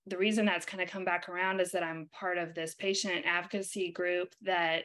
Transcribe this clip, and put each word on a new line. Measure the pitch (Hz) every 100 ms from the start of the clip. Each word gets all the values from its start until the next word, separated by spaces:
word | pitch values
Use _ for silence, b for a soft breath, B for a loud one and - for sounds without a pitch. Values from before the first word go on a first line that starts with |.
| -
the | 180
reason | 208 220 208
that's | 185 -
kind | 190
of | 180
come | 196
back | 185 175 180
around | 180 185 190
is | 180
that | 190
I'm | 165 160 160
part | - 185 175
of | 165
this | 170 160 -
patient | 196 196 202 247 -
advocacy | 175 170 202 196 202 180
group | 170 180 180 185 -
that | 196 180 170 165